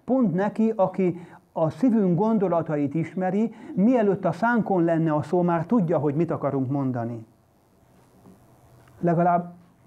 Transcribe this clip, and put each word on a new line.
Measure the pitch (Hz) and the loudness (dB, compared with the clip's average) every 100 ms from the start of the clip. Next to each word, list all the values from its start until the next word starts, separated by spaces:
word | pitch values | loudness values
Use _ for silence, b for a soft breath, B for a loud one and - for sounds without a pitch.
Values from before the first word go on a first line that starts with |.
| - | -2
Pont | 262 214 | 0 0
neki, | 175 208 208 220 220 | 0 -2 0 0 0
aki | 185 - 180 175 B B _ | 0 0 -2 -2 B B _
a | - 156 | -2 -2
szívünk | - 262 220 185 170 | 0 2 4 4 2
gondolatait | 220 220 190 170 160 147 143 | 2 2 2 0 0 -2 -2
ismeri, | 160 160 185 185 202 233 B B 233 | -2 -4 -4 -2 -2 -2 B B 0
mielőtt | 214 247 208 180 175 | 2 4 2 0 -2
a | |
szánkon | - 233 233 - 185 | 0 0 0 0 0
lenne | 165 165 160 | 2 2 2
a | 151 | 0
szó, | - 180 | 0 0
már | 175 170 165 | 2 0 0
tudja, | 240 165 156 | 0 2 0
hogy | 147 143 | 0 0
mit | 165 | -2
akarunk | 139 143 139 131 | -2 -2 -2 -2
mondani. | 143 131 123 117 117 107 _ _ _ _ _ _ _ _ _ - - _ _ - - - - | -2 -2 -4 -6 -8 -14 _ _ _ _ _ _ _ _ _ -20 -20 _ _ -20 -20 -20 -4
Legalább | 170 170 175 175 175 - - _ | 0 2 2 2 -2 -14 -20 _